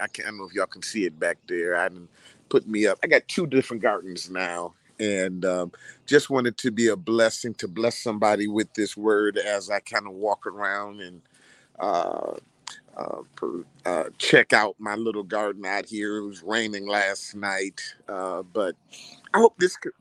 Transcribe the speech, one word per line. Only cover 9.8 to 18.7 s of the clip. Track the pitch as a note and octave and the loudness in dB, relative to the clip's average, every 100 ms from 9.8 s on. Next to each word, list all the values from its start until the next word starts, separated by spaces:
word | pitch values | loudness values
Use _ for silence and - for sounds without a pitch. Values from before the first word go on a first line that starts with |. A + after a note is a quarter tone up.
| - A2 G2+ | -2 -4 -4
walk | F#2+ G#2 G2+ G#2+ | -4 -2 -2 -4
around | G2 G2 G2+ G#2 G#2 | -4 -2 -2 -6 -10
and, | F2+ F2 _ _ - - _ - | -14 -16 _ _ -20 -20 _ -6
uh, | G2+ E2+ G1+ G1+ G1+ G1+ _ _ - - _ - | -2 0 0 -2 -6 -8 _ _ -18 -18 _ -10
uh, | - - - - | -8 -8 -12 -8
per-, | C2 F2 - _ F2+ | -6 -6 -10 _ -2
uh, | E2+ - - | -2 -2 -4
check | - C3+ A2+ | 6 6 8
out | A#2 G#2+ - | 4 4 -2
my | G#2+ G#2 | -6 -4
little | A2+ G#2 | -4 -4
garden | F#2+ G#2+ G#2+ G2 F#2+ | -4 -2 -2 -4 -4
out | G2+ F2+ | -4 -4
here. | G#2+ G#2 G#2+ | -6 -4 -4
It | G2+ | -6
was | F#2+ | -10
raining | E2+ A2+ A2 G2+ G2+ | -2 -2 -2 -4 -2
last | G#2 G2 G2 - G#2 | 0 0 -2 -8 -8
night, | G2+ G2 G2 - - - - | -4 -2 -4 -6 -14 -14 -12
uh, | G2 F#2 F2+ | -6 -4 -6
but | F#2 A2 F#2 | -6 -2 -2